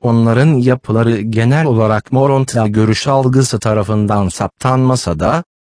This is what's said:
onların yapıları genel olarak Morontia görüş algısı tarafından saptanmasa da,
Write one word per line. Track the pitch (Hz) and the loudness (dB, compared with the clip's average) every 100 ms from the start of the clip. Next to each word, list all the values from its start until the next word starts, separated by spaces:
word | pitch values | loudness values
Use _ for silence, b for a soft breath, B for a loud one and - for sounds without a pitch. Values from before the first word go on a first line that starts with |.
onların | 123 117 113 113 147 | 0 2 2 2 2
yapıları | 143 123 127 - 110 117 113 | 2 2 0 -2 0 0 0
genel | 107 110 113 143 160 | -2 -2 0 2 0
olarak | 117 110 107 - | 0 2 0 -2
Morontia | 127 135 135 131 123 110 | 0 2 0 -2 -2 0
görüş | 107 110 110 - | 0 0 0 0
algısı | 135 131 131 127 113 | 0 2 0 0 -2
tarafından | 117 107 98 107 104 104 95 | -2 -2 0 -2 0 0 -2
saptanmasa | - 101 - 131 131 127 127 - 80 | -4 -8 -6 -2 0 0 0 -2 -4
da, | 90 151 175 _ _ _ | -2 -2 -6 _ _ _